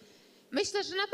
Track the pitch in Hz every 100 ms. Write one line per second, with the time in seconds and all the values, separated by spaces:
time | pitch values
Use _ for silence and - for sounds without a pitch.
0 | - - - - - - 415 403 320 370
1 | 415